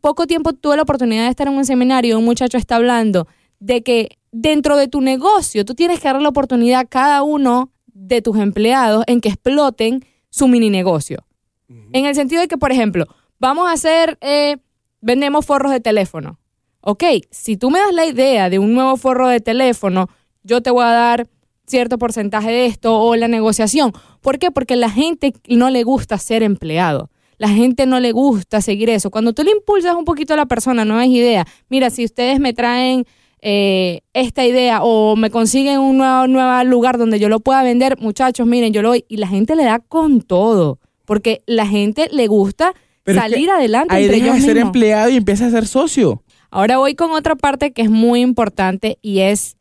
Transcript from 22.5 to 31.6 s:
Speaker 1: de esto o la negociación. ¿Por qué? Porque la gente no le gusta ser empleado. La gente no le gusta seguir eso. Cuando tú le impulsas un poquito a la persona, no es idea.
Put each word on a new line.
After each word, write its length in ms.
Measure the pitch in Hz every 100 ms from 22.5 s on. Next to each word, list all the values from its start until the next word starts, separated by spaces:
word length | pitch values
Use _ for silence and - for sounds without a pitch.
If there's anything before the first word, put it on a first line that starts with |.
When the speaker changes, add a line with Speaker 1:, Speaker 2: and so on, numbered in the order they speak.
Speaker 1:
de 160 | 233 247
esto 320 | 214 226 226
o 160 | 226 233
la 120 | 233
negociación. 640 | 233 220 214 220 277 269 - _ _
¿Por 160 | - 277
qué? 120 | 359
Porque 260 | 277 254 247
la 120 | 233
gente 440 | 208 311 330 277 - -
no 200 | 240 254
le 140 | 262
gusta 340 | 233 262 - 202
ser 260 | - 226
empleado. 680 | 220 196 165 156 180 143 - _ _ _
La 120 | 208
gente 380 | 208 247 247 262
no 140 | 254
le 120 | 247
gusta 480 | 226 277 220 175 214
seguir 280 | 202 202 226
eso. 200 | 220 196
Cuando 220 | 220 233
tú 80 | 220
le 60 | 311
impulsas 440 | 427 415 415 349
un 100 | 349
poquito 300 | 320 302 302
a 20 | 302
la 100 | 277
persona, 380 | 233 233 247
no 160 | 214 220
es 80 | 254
idea. 380 | 247 240 220 165 _